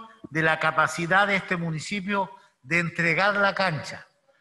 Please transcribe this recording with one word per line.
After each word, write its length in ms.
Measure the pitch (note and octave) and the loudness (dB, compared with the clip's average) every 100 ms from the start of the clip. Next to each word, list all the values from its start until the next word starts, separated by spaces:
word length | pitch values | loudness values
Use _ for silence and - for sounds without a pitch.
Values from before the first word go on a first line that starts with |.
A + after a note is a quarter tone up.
| - - - | -14 -20 -6
de 120 | D#3 | 0
la 160 | D#3+ D#3 | 2 2
capacidad 680 | D#3+ D#3 D3+ - E3+ F#3+ G3+ | 2 2 0 0 2 2 4
de 80 | F#3+ | 0
este 200 | - F3+ | 0 -4
municipio 720 | E3+ D#3 - G#3 F#3+ G3+ F#3+ - _ _ | -2 -4 -6 -6 -2 -2 -2 -8 _ _
de 180 | B2+ E3+ | -2 -2
entregar 560 | E3+ E3+ E3+ D#3+ G3+ G3+ | 0 0 0 2 2 4
la 180 | G3 | 2
cancha. 520 | G3 F#3+ D3 - - - _ _ _ | 2 -2 -2 -8 -14 -18 _ _ _